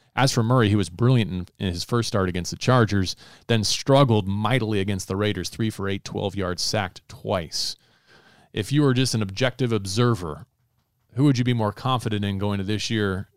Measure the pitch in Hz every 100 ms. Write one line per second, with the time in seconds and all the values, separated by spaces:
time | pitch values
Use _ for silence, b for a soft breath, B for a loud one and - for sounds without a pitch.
0 | b - 131 - 113 131 107 104 87 90
1 | 120 127 92 90 87 _ 98 87 - 120
2 | 113 104 92 87 85 - - 127 110 101
3 | 92 - B B - 117 101 - - 135
4 | 135 107 95 101 107 127 110 104 95 95
5 | - 95 104 95 - - 110 - 98 98
6 | - 101 98 98 90 90 - 107 92 -
7 | - - 110 98 82 - - - b b
8 | b b b b b - 101 143 143 123
9 | 131 113 101 98 127 - 127 110 98 104
10 | 123 107 85 80 - _ _ _ _ _
11 | _ 113 147 123 123 120 107 - 127 123
12 | 117 107 101 98 104 101 95 107 - 110
13 | 101 92 -